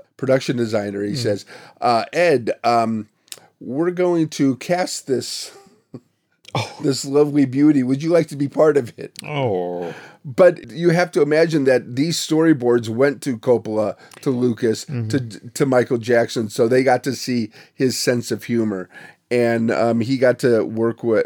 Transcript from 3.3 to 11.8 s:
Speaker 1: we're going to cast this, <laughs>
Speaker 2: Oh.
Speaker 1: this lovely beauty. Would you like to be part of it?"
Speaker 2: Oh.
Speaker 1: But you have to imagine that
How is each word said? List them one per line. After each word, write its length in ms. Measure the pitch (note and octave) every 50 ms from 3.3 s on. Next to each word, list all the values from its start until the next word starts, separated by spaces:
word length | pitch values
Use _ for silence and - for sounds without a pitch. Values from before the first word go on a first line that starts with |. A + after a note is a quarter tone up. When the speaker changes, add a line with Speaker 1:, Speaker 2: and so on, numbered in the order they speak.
| - - - _ _ _
Speaker 1:
we're 320 | - - B2+ D3 E3+ F3+
going 360 | F3 F3 F3+ F3+ F3 E3 D#3+ D#3
to 260 | - - C#3+ C3+ B2
cast 500 | - - - F3 F3+ F#3+ - - - -
this, 460 | - C3 A#2+ - - - - - - - G4+ - _ _ _ _ _
<laughs> 600 | - A#2+ - _ _ _ _ _ _ _ _ - -
Speaker 2:
Oh. 220 | A#2+ A2+ - - -
Speaker 1:
this 220 | D3+ C#3+ C3 - -
lovely 420 | C#3 C3+ D3 D3+ D3 C#3 D3 C3+
beauty. 360 | B2+ B2 C#3 D3 D#3 D3 C3+
Would 200 | B2 B2+ C3+ C#3
you 80 | D#3+ D#3+
like 160 | F3 F#3+ E3 -
to 80 | D3+
be 120 | C#3 C#3+ C3+
part 280 | - - D#3 D#3 C#3+
of 160 | C#3 A#2+ G#2+ - -
it?" 140 | - - - - -
Speaker 2:
Oh. 720 | - D3+ C#3+ C3 A#2 F#2+ F2+ F2 F2 F2+ F2 F2 E2 D#2 - - - - _ -
Speaker 1:
But 460 | C#3+ A2+ - F3+ F3 E3 - - -
you 200 | G#2+ D#3 E3+ F3
have 200 | D#3+ F3 F#3 E3+
to 100 | - F3+
imagine 420 | C#3+ D3 D3+ D#3 E3+ E3 D#3+ D3+ C3+
that 300 | C3 B2+ B2